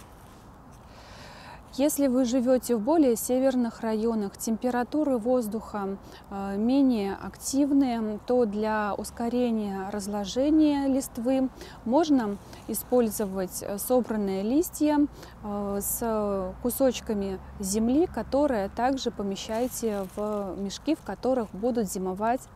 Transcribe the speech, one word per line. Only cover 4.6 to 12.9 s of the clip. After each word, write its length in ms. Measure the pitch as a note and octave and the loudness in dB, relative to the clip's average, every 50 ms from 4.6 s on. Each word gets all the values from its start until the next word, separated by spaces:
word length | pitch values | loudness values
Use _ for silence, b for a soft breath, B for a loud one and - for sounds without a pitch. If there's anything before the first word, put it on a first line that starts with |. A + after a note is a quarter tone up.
| - B3+ B3 B3 B3 - - D4+ D4+ C#4+ C4 | -2 0 0 0 -2 0 0 0 2 2 0
воздуха, 800 | A#3 G#3 B3 B3+ B3+ A#3 G#3 G#3 A3 - - - G#3 G3 G3 G3 F#3+ B B B B B - | 0 2 2 2 2 0 -2 -6 -6 -8 -8 -8 -6 -4 -6 -6 -8 B B B B B -12
э, 280 | G3+ G3 G3 G3 G3 | -8 -6 -6 -4 -2
менее 580 | G3+ A3 A#3+ C4 C#4+ C#4 C4 A#3+ G#3+ G3 G3 G3 | 0 0 2 4 4 4 4 4 2 0 -2 -4
активные, 1040 | - - F#3+ - - - - - C4+ D4 C4+ D4 C#4 C#4 B3+ A#3 A3+ A3 G#3+ G#3 G3+ - | -6 -10 -12 -12 -10 -8 -2 0 2 2 4 4 4 4 4 0 -2 -2 -4 -4 -6 -2
то 200 | - B3 B3 A#3+ | 0 2 2 2
для 480 | G#3 G3 G#3 G#3+ G#3+ G#3+ G#3+ G#3 G3+ - - | 2 0 -2 0 0 0 0 0 -2 -2 -4
ускорения 880 | G#3+ - - - A#3 A#3 A#3+ B3 B3 A#3+ A3+ A3 G#3 G3+ F#3+ G3 F#3+ G3 | -6 -10 -8 -6 -4 -2 0 0 0 0 0 -2 -2 -4 -4 -6 -6 -6
разложения 960 | G#3 G#3 G3 G3+ G#3 G#3 G3+ F#3+ - B3 C4+ D4+ D#4 D#4 D#4 D4 C#4+ C#4 C#4 C4+ | -6 -6 -6 -4 -4 -4 -4 -4 -2 0 2 4 6 6 6 6 4 2 2 2
листвы 600 | C4 C#4 C4+ - - B3 A3+ B3 C4+ C4 C4 B3+ B B B B B B - | 0 0 -2 -4 -8 -4 0 0 2 2 0 0 B B B B B B -2
можно 520 | A3 A#3+ D4+ E4+ D4+ C#4+ C4 A3+ G3+ G3+ F#3+ B B B B B | 2 4 4 6 6 4 4 4 0 -4 -6 B B B B B
использовать, 960 | - A3+ - - - | -8 -6 -6 -2 2